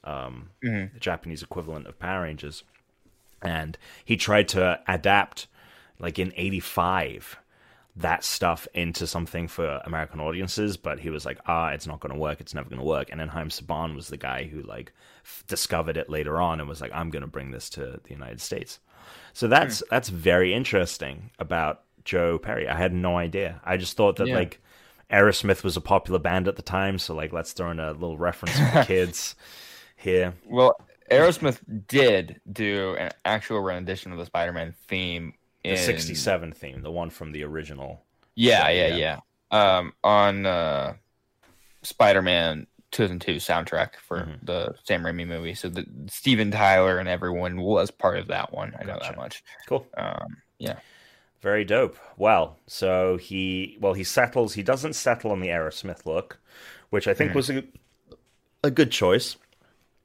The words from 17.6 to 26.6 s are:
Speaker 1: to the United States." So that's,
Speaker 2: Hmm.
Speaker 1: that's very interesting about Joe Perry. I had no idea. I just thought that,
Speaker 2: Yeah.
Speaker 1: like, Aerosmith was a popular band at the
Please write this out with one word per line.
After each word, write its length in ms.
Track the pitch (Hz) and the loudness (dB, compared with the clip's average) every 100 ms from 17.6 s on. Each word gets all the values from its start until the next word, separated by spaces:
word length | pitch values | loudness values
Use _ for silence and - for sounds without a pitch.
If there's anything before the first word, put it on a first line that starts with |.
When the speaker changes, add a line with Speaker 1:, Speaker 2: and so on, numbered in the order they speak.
| - | -12
Speaker 1:
to 280 | - 64 - | -12 -12 -12
the 80 | - | -16
United 320 | 71 64 58 | -16 -14 -12
States." 380 | - - - - _ _ - - - | -8 -8 -10 -16 _ _ -20 -20 -20
So 160 | - 117 | -2 6
that's, 300 | 135 135 107 | 8 6 0
Speaker 2:
Hmm. 60 | - | -2
Speaker 1:
that's 200 | 113 - | -2 -2
very 420 | 87 87 87 92 | 0 4 6 4
interesting 800 | 107 127 101 87 - 69 76 104 - | 2 0 0 0 -4 -10 -12 -16 -12
about 460 | 82 85 78 76 _ _ | -4 -2 -2 -4 _ _
Joe 340 | - 92 85 82 | -4 0 0 0
Perry. 300 | 110 113 73 | -4 -4 -4
I 80 | 78 | 0
had 160 | 92 | 0
no 240 | 90 90 87 | 0 0 0
idea. 460 | 85 92 90 82 | -2 -4 -4 -6
I 140 | 87 92 | -4 -2
just 180 | 90 - | -2 2
thought 200 | 104 95 | 4 4
that, 100 | 92 | 0
Speaker 2:
Yeah. 80 | 90 | 0
Speaker 1:
like, 240 | 85 - _ - - _ _ | -2 -6 _ -20 -20 _ _
Aerosmith 540 | 101 104 95 101 92 | 6 6 6 2 0
was 140 | 95 87 | 0 -4
a 20 | |
popular 380 | - 98 - 90 | 2 2 4 0
band 300 | 85 92 92 | 2 0 0
at 80 | |
the 60 | - | -4